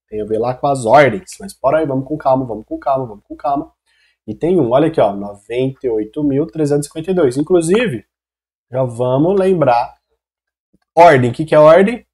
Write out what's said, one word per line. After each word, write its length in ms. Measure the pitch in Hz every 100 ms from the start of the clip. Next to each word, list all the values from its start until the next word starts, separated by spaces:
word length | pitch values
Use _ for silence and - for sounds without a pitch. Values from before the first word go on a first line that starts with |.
| _
Tem 120 | 107
a 40 |
ver 140 | 104 110
lá 160 | 120
com 120 | 127 143
as 200 | 135 110
ordens, 500 | 135 135 98 - -
mas 140 | 98
bora 260 | - 131 156
aí, 80 | 151
vamos 200 | 131 135
com 100 | 151
calma, 280 | 139 131
vamos 200 | 123 107
com 140 | - 320
calma, 280 | - 135 123
vamos 180 | 101
com 120 | - 311
calma. 360 | 151 139 - _ _ _ _ _ -
E 80 |
tem 240 | 107 160 185
um, 120 | 117
olha 180 | 127 160
aqui, 120 | 151
ó, 140 | 107
noventa 720 | 98 101 104 - 120 135 135 127
e 40 |
oito 320 | 110 107 151
mil 240 | 147 135 -
trezentos 400 | 156 147 147 147
e 20 |
cinquenta 220 | 160 156
e 40 |
dois. 220 | 185 143 127
Inclusive, 680 | 151 180 165 208 233 113 - _ _ _ _ _ _
já 120 | 123
vamos 540 | 127 117 127 131 165 196
lembrar 560 | 185 180 135 120 - - _ _ _ _ _ _ _ _ _ 160
ordem. 340 | 170 139 123
O 40 |
que 100 | 117
que 100 | 156
é 40 | 151
ordem? 480 | 151 170 196 240 -